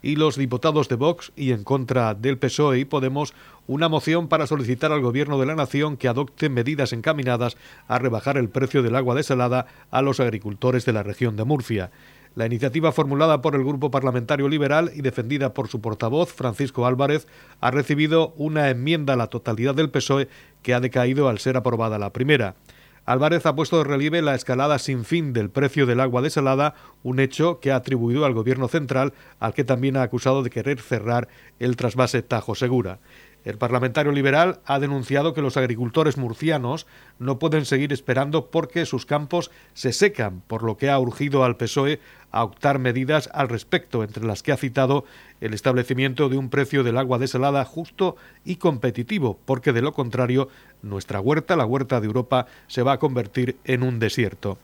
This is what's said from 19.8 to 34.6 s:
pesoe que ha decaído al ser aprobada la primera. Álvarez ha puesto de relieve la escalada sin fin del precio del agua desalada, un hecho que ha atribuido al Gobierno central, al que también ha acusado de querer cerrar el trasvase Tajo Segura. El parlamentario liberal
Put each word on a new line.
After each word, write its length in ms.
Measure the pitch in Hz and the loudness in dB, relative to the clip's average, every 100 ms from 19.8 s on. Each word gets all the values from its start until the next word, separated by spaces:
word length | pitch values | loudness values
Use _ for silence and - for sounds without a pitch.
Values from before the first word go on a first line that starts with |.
| 156 | 0
pesoe 400 | 139 - 139 131 - - _ | 0 0 0 0 -8 -20 _
que 100 | - | 0
ha 60 | 123 | 0
decaído 480 | 127 127 123 135 139 | 2 2 2 2 2
al 120 | 107 | 2
ser 180 | 131 127 | 0 0
aprobada 420 | 120 113 113 107 | 0 0 -2 -2
la 140 | 101 | -6
primera. 420 | - 135 147 104 - - - - - - | -2 2 2 2 -6 -20 -20 -20 -14 -2
Álvarez 380 | 127 151 165 165 | 2 4 2 2
ha 100 | 143 | 0
puesto 220 | 156 170 | 2 2
de 80 | 143 | 2
relieve 360 | 143 147 170 | 0 0 0
la 140 | 151 131 | 0 0
escalada 420 | - 127 143 143 | 0 0 2 0
sin 260 | - 131 110 | 0 -4 0
fin 260 | 170 151 | -2 0
del 180 | 117 104 | -2 -2
precio 360 | 139 135 - 131 | 0 0 2 2
del 160 | 120 | 2
agua 200 | 131 123 | 2 2
desalada, 540 | 143 156 135 135 147 - - _ | 0 0 2 2 0 -2 -20 _
un 180 | 127 127 | -4 0
hecho 400 | 131 - 160 170 | 0 2 0 2
que 100 | 139 | 0
ha 60 | 131 | 0
atribuido 480 | 123 131 117 123 147 | 0 0 2 2 2
al 80 | |
Gobierno 340 | 113 113 131 127 | 2 0 0 0
central, 460 | 165 139 131 139 - - - | -2 0 0 0 -4 -20 -6
al 140 | 113 | -4
que 100 | - | -2
también 320 | 127 127 135 131 | 0 2 2 0
ha 60 | |
acusado 420 | 123 123 135 135 | 0 0 2 2
de 60 | 120 | 0
querer 320 | - 123 139 | -4 -4 -4
cerrar 480 | - 117 104 120 117 - - _ | -2 -4 0 -2 -2 -12 -20 _
el 200 | 123 120 | -2 0
trasvase 440 | 123 123 123 123 | -2 2 2 2
Tajo 320 | - 117 - | -2 -4 -4
Segura. 460 | 104 127 123 95 92 _ - - _ - | -2 0 0 -2 -8 _ -20 -20 _ -12
El 100 | 107 | -4
parlamentario 540 | 123 123 127 120 147 | -2 0 0 0 0
liberal 480 | 143 139 143 180 - | 2 2 4 2 0